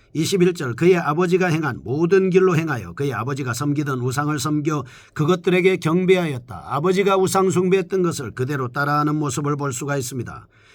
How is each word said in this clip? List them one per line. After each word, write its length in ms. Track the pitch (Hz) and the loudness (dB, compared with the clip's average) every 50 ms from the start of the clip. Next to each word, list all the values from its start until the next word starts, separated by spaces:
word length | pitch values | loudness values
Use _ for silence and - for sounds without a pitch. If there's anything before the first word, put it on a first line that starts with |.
| _ _ - | _ _ -4
이십일 420 | 147 165 - 196 190 175 185 175 | -4 -2 0 2 2 2 2 2
절, 200 | 175 151 123 113 | 0 -4 -6 -2
그의 220 | 117 165 175 185 | 2 4 4 4
아버지가 520 | 170 - 139 151 160 185 180 185 180 185 180 | 4 2 0 0 0 2 2 4 2 2 2
행한 340 | 151 160 156 139 110 - 71 | 0 0 0 -2 -4 -6 -6
모든 460 | 104 131 151 170 170 196 190 190 190 | -4 -2 0 2 4 4 4 4 4
길로 260 | 175 185 190 185 175 | 4 4 4 6 4
행하여 380 | 151 165 160 139 113 95 87 85 | 2 0 0 -4 -6 -6 -10 -8
그의 180 | - 139 143 120 | -4 -4 -4 -2
아버지가 400 | 104 117 131 143 131 139 123 117 | -4 -4 -4 -4 -4 -4 -4 -4
섬기던 480 | - 147 147 143 143 147 147 135 127 | -2 -2 -2 0 -2 -2 -2 -2 -2
우상을 360 | 120 127 120 135 147 147 151 143 | -2 -2 -2 -2 -2 -2 -2 -2
섬겨 460 | 123 156 151 151 147 160 156 147 127 - - - - - - | -2 -2 -2 0 0 -2 -2 -2 -4 -8 -14 -20 -20 -14 -4
그것들에게 640 | - 151 147 180 175 175 190 175 185 175 185 190 | -2 2 2 2 2 2 0 2 4 4 2 2
경배하였다. 880 | 180 - 156 160 180 185 175 190 180 175 156 139 120 - - - 85 69 | 2 0 0 0 2 4 4 2 2 2 -2 -4 -6 -10 -12 -16 -14 -10
아버지가 500 | 85 120 143 151 185 185 190 196 202 196 | -6 -6 -2 0 0 2 2 2 2 2
우상 340 | 190 190 180 175 190 190 190 | 2 2 2 2 2 2 2
숭배했던 520 | 170 175 185 180 185 190 180 180 196 190 180 | 2 2 2 2 2 0 0 0 0 0 0
것을 300 | 170 165 - 135 104 - | 0 0 -4 -8 -10 -6
그대로 360 | - 131 127 147 135 131 120 | -6 -4 -4 -2 -4 -4 -4
따라하는 460 | 123 143 143 143 147 147 147 151 151 | -4 -4 -2 0 0 0 0 0 0
모습을 400 | 151 147 143 - 160 147 143 147 | -2 -2 -2 -4 -4 -2 -2 -2
볼 160 | 139 143 143 131 | -2 -4 -6 -6
수가 240 | 127 156 139 143 | -6 -6 -4 -4
있습니다. 520 | 143 123 - 139 120 110 - 73 65 - _ _ _ _ _ | -4 -4 -6 -8 -8 -10 -10 -12 -16 -18 _ _ _ _ _